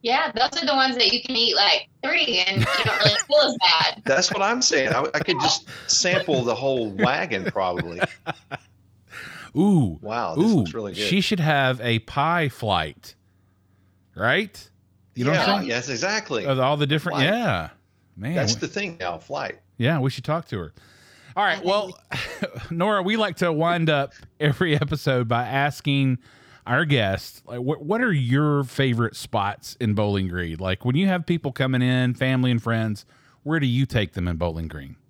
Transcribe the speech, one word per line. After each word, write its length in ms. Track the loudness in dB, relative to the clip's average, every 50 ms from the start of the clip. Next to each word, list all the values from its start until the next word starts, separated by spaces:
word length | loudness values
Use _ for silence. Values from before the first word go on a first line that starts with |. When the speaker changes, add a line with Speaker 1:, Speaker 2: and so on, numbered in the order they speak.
| 0
Speaker 1:
Yeah, 280 | 0 0 0 0 -2 0
those 280 | 0 0 0 0 -2
are 40 | -2
the 80 | 0 2
ones 200 | 2 2 2 2
that 140 | 2 2 2 2
you 100 | -2 -4
can 120 | -4 -2
eat, 200 | 0 0 2 2
like, 320 | 2 4 4 2 0 -2 _ _ _ -4
three, 400 | -2 0 0 0 0 0 0 0
and 140 | 0 0 0
you 60 | 0 0 0 0 0
don't 160 | 0 0 2
really 180 | 2 2 2 0 0
feel 120 | 2 4 4
as 180 | 4 4 2 2
bad. 420 | 2 2 4 4 2 0 -2 -4
Speaker 2:
<laughs> 40 | 0
That's 260 | 2 2 2 2 0
what 120 | 0 0 0
I'm 180 | 0 0 0
saying. 280 | 0 2 2 2 2 2 0
I, 80 | 0 -2 -2 -2
I 40 | -2
could 200 | -2 0 -2 0
just 280 | 2 0 0 0 -4 -12 -18 -14 -4
sample 560 | 0 0 2 2 2 2 2 2 2 0 2 2
the 100 | 0 -2
whole 340 | 0 0 0 0 0 -2 -4
wagon, 540 | 0 2 2 2 2 0 -2 -2 -4 -4 -4
probably. 560 | -4 -2 0 0 0 -2 -2 -6 -8 -4 -4 -6 -6 -6 -14 _
Speaker 3:
<laughs> 1300 | -12 -12 -12 _ _ -14 -14 _ _ _ _ _ _ _ _ _ _ -18 -18 -16 -16 -16 -18 -18 -6 0
Ooh. 420 | 2 4 4 6 4 4 2 -2 -6
Speaker 2:
Wow, 340 | -8 -6 -4 -2 -2 -2 0
this 100 | 2 4
Speaker 3:
Ooh, 100 | 4 4
Speaker 2:
looks 160 | 4 2 0 -4
really 200 | -8 -8 -8 -6
good. 140 | -4 -2
Speaker 3:
she 120 | 0 2 2
should 180 | 2 0 0 0
have 420 | 2 2 2 4 2 2 0 0
a 180 | 0 0 0 0
pie 480 | -2 -4 -4 -2 0 0 0 0 0 -2
flight, 640 | -4 -4 -2 0 0 0 0 -2 -8 -14 -20 -20 -20 _ _ _ _ _ _ _ _ _ _ _ _ _ _ _ _ _ _ _ _
right? 540 | -4 0 0 0 0 -2 -4 -10 -20 -20 -20 _ _ _ _ _ _ _ _ _
You 120 | -2 0
know 80 | 2 2
Speaker 2:
Yeah, 60 | 2
Speaker 3:
what 100 | 2 2
I'm 80 | 2 0
saying? 100 | 0 -2
Speaker 2:
yes, 200 | -4 -4 -4 -4
exactly. 560 | -4 -2 -2 -2 -2 -4 -4 -4 -4 -2 0
Speaker 3:
Of 140 | 0 0 2
all 180 | 2 2 2
the 100 | 0 2
different, 300 | 0 0 0 0 -2 0
Speaker 2:
Flight. 100 | 2 2
Speaker 3:
yeah. 420 | 2 2 0 0 0 0 -2 -4 -6 -12 _ _ _ _ _ _ _ _
Man, 200 | -10 -6 -4 -2
Speaker 2:
That's 180 | 0 0 0 -2
Speaker 3:
we 80 | -2
Speaker 2:
the 60 | -4
thing 300 | -6 -6 -6 -6 -6 -8 -8
now, 180 | -6 -6 -6
flight. 420 | -8 -10 -10 -8 -8 -6 -8 -10 -14 _ _ _
Speaker 3:
Yeah, 220 | -2 0 0 0 0
we 100 | 0 -2
should 140 | -4 -4 -6
talk 240 | -4 -4 -4 -4 -8
to 80 | -8 -8
her. 140 | -8 -10 -14 -20 -20 -20 -20 -20 -20 -20 -20 -20 -20 -10 -4
All 80 | 0 0
right, 140 | 0 0 0
Speaker 1:
Okay. 80 | 0
Speaker 3:
well, 320 | 0 0 0 -2 -4 -12 -18 _ _ -8 -8 -8 -8 -8
<laughs> 360 | -8 -8 -8 -8 -12 -10 -8
Nora, 300 | -2 0 2 2 2 2 2
we 140 | 0 0
like 200 | 0 0 -2 0
to 140 | 0 0 0
wind 380 | 2 2 2 2 2 2 4 4
up 240 | 4 2 0 -2 -6 -20 -20 -20 _ _
every 360 | 2 2 2 2 2 2 4
episode 520 | 2 2 -2 -4 -2 0 0 2 2 2
by 160 | 2 0 0 0
asking 760 | 0 0 0 0 0 -2 -4 -2 0 2 2 4 2 0 0 -4 -16 -20 -20 -20 -20 -20 -16 _
our 200 | 0 0 0 2
guests, 560 | 2 2 2 2 2 0 -2 -4 -10 -18 -20 _
like, 140 | -12 -10 -6
what, 240 | -4 -4 -4 -4 -2
what 180 | -2 0 0
are 120 | 2 2 2
your 500 | 2 2 2 2 4 4 4 2 0 0
favorite 520 | -2 0 0 2 2 4 2 0 0 -2
spots 580 | -8 -10 -2 -2 0 0 0 -4 -6 -14 -18 -8 _
in 140 | 0 0 2
Bowling 320 | 2 2 2 2 0 0 -2
Green? 280 | -2 -4 -4 -4 -6 -4
Like, 260 | -2 -4 -4 -2 -2
when 100 | 0 0
you 120 | 2 2
have 180 | 2 0 0 0
people 260 | -2 -2 -2 -2 -6
coming 300 | -2 -2 0 2 2 2
in, 320 | 2 2 2 2 2 0 0
family 380 | 0 0 0 2 2 2 2
and 100 | 2 0 0
friends, 420 | 0 0 0 0 -2 -4 -6 -10 _ _ _ _ _ _ _ _
where 160 | -2 0 0
do 60 | 2
you 200 | 2 2 2 0
take 280 | 0 0 -2 -2 0 _
them 140 | -2 -2 -2
in 80 | 0
Bowling 300 | 0 -2 -2 -2 -4 -8
Green? 280 | -8 -8 -12 -14 -14 -18 _ _